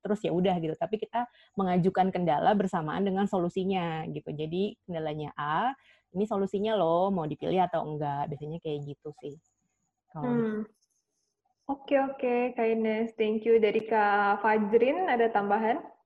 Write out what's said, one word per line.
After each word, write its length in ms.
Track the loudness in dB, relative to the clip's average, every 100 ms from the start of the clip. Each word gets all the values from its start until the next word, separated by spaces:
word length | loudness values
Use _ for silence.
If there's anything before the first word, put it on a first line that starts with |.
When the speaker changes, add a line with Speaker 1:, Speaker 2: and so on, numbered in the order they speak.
Speaker 1:
terus 180 | -2 -2
ya 80 | 0
udah 240 | 2 2 0
gitu. 120 | -2 -4
Tapi 180 | -4 -4
kita 240 | -4 -6 -6 _ _ -4
mengajukan 560 | 0 2 2 2 0
kendala 400 | 2 0 2 4
bersamaan 480 | 2 0 -2 -4 -2
dengan 240 | -2 0 0
solusinya 800 | 0 -2 -2 -2 -2 -2 -4 -6
gitu. 180 | -10 -10
Jadi 480 | -8 -6 -2 -4 -6 -10
kendalanya 480 | -6 -6 -6 -8
A, 400 | -8 -4 0 -2 -4 _ _ _
ini 100 | -6 -2
solusinya 500 | -2 -2 -2 -2 2
loh, 320 | 2 2 2
mau 160 | 0 -4
dipilih 320 | -4 -2 0 0
atau 160 | 0
enggak. 480 | -4 -6 -4 -4 -6
Biasanya 280 | -8 -10 -10
kayak 160 | -8 -8 -8
gitu 240 | -12 -14 -14
sih. 120 | -14 -16 _ _ _ _ _ _ _
Kalau 300 | -6 -2 0
Speaker 2:
Hmm. 240 | 0 -2 -8 _ _ _ _ _ _ _ _ _ -10
Oke, 220 | -8 0 2 2
oke, 260 | -2 0 0 0 0
Kak 100 | 0
Ines. 340 | 2 0 0 -2 0
Thank 200 | 0 0 4
you. 80 | 6
Dari 180 | 6 2 0
Kak 520 | 2 4 4 2 2
Fajrin, 560 | 2 2 4 4 4 2 0
ada 120 | 2 2 2
tambahan? 420 | 2 0 2 -2 -4 -20